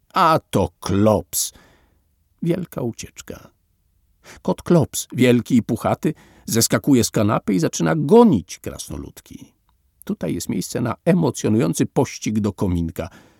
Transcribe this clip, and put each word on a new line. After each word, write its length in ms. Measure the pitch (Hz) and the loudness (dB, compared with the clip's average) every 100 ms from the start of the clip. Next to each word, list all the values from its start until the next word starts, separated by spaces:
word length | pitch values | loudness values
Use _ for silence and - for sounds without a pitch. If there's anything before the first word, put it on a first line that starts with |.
| _ | _
A 260 | 185 170 160 - | 0 2 2 0
to 200 | - 87 _ | -2 -2 _
klops! 760 | - 98 107 98 - - - - _ _ _ _ _ _ _ _ | -4 2 4 2 0 -8 -8 -10 _ _ _ _ _ _ _ _
Wielka 380 | 170 165 170 - | -4 -4 -6 -8
ucieczka. 680 | 123 - - - - 82 - _ _ _ _ _ _ _ - - | -8 -8 -14 -18 -18 -18 -20 _ _ _ _ _ _ _ -20 -10
Kot 200 | - - | -6 -4
Klops, 460 | - 175 123 - - | 2 2 2 -4 -8
wielki 420 | - 123 120 - 123 | 0 4 2 2 0
i 80 | |
puchaty, 500 | - 117 - 110 165 - _ _ - | 0 -2 -2 -2 -4 -6 _ _ -4
zeskakuje 580 | 220 - 123 - 127 | -2 0 0 2 2
z 80 | 104 | 2
kanapy 420 | - 104 127 - | 0 0 0 0
i 60 | 180 | 0
zaczyna 360 | 160 - 160 160 | -2 -2 -2 0
gonić 640 | 143 226 240 113 - - | 4 6 6 4 -2 -12
krasnoludki. 960 | - 69 - 73 71 - - - - _ _ _ _ _ | -14 -14 -12 -12 -14 -18 -20 -20 -20 _ _ _ _ _
Tutaj 300 | - 214 180 | -10 -8 -6
jest 160 | 87 - | -6 -6
miejsce 320 | 117 - 120 | -6 -6 -4
na 140 | 120 - - | -4 -2 0
emocjonujący 800 | 170 147 - - 107 160 - 131 | 2 2 0 0 0 0 -2 -2
pościg 540 | - 135 - 127 110 | 0 -2 -4 -4 -2
do 140 | 104 | -2
kominka. 560 | - 101 87 82 - 80 - _ | -2 -2 -2 -4 -6 -12 -14 _